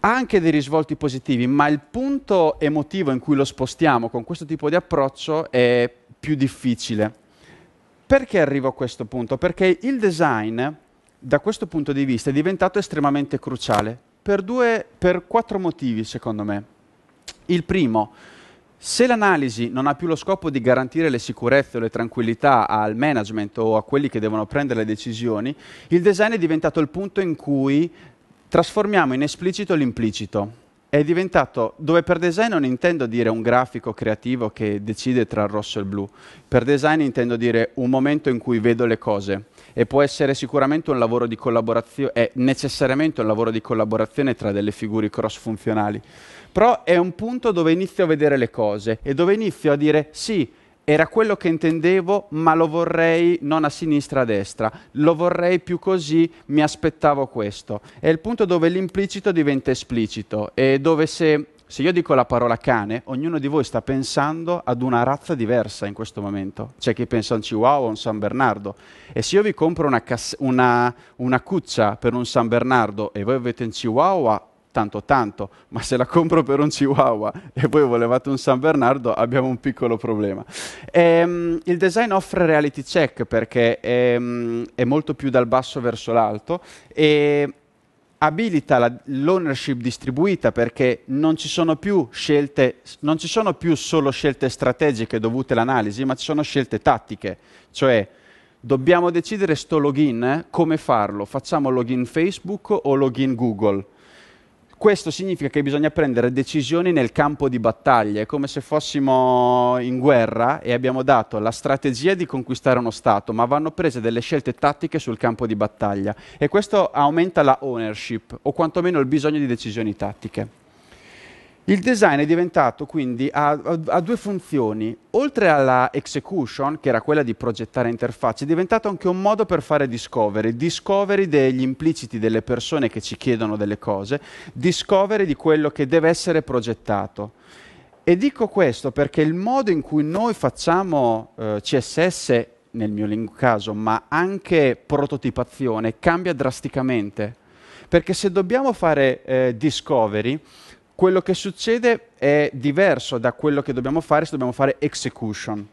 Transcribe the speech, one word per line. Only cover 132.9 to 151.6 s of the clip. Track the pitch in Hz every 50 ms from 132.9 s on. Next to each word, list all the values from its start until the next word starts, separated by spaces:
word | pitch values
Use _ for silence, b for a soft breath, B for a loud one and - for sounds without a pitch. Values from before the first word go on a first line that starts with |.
| - 113
ci | - - 107
chiedono | - - 135 123 110 113 110 107
delle | 104 104 101 104 104
cose, | - - 104 98 101 101 135 143 B B B B B B B
discovery | 127 123 180 175 - - - 208 190 196 196 220 208 196
di | 165 143
quello | - - 160 156 156 151 147
che | - - 147
deve | 131 156 165 156
essere | 160 170 - - 185 165 160
progettato. | 143 - 135 123 110 117 113 - - - 107 98 98 98 _ - 104 107 _ B B B B B B B B B B B B _ _
E | - 175
dico | 180 214 285 - - 233
questo | 196 - 202 180 139 117 - - 139
perché | - - 143 139 - -
il | 156 156 160
modo | 180 190 226 254 277 269 208
in | 180 156
cui | 135 - 151 151 151
noi | 151 165 196 226 240 220
facciamo, | - - 131 - - - 170 170 180 190 185 160 143 127 117 113 110 110 - _
eh, | - 113 107 107 104
C | - - -
S | 135 117 - - - 165
S, | 185 175 - - - 127 117 113 _ _ _ _ _
nel | _ 117 113 107
mio | 104 104 110
ling-, | 104 107 110 113 110 -
caso, | - 135 127 113 104 101 110 104
ma | 104 107 107 110 110 -
anche | _ - 156 175 185 196 190 - - 185 160 143 131 120 - _
prototipazione, | _ 147 143 143 143 151 131 - 131 - - 123 - - - 135 123 110 110 113 113 113 _
cambia | - 175 170 175 180 180
drasticamente. | 165 127 135 131 123 - - 139 - 135 131 131 127 117 101 104 - - 107 104 117 _ B B B B B B B B B B
Perché | - 170 - - 190
se | - - 202
dobbiamo | 175 196 190 180 226 254 277 269
fare, | 220 - - 165 156 143 139 131 127 - -
eh, | - 131 131 131 127 120
discovery, | 107 127 156 127 - - - 151 127 113 107 101 107 107 120 135 156 B B B B B B B B B _ _
quello | - 185 185 185 185
che | 175 - 185
succede | - - 202 180 -